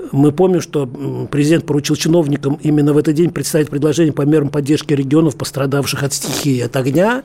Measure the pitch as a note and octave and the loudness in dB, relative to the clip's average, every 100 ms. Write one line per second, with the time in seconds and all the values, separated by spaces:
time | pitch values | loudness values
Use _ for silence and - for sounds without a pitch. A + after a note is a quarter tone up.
0 | F4 C3+ D3 C#3+ F#3+ F3 - D3+ C3 C3+ | -6 2 2 4 2 2 -2 -4 -4 -6
1 | C#3 B2+ B2 C#3+ D3 E3 - C#3+ C#3+ D3+ | -8 -8 -4 0 2 2 2 -2 -2 -2
2 | D#3 E3+ D3 C#3+ C#3 D3 D3+ D3+ D3 D3 | 2 2 2 -2 -2 -2 0 2 4 2
3 | D3+ D3+ E3+ D#3 C#3 D#3+ D3 C#3+ D3+ D3+ | 2 2 0 0 -2 -2 -2 0 0 2
4 | D#3+ C#3+ C#3+ D#3 C#3+ D3 C3+ D3+ - C#3 | 0 0 2 2 2 -2 0 0 0 -2
5 | C3+ D3+ E3 - - C#3 C#3 C#3+ C3+ B2+ | 2 2 2 0 -6 -4 -2 -2 -2 -4
6 | C#3 - - C3 D3 B2 A#2+ C3+ C3 C#3+ | -4 -4 -6 -4 -2 0 -2 -2 0 2
7 | G3+ B3+ | 2 0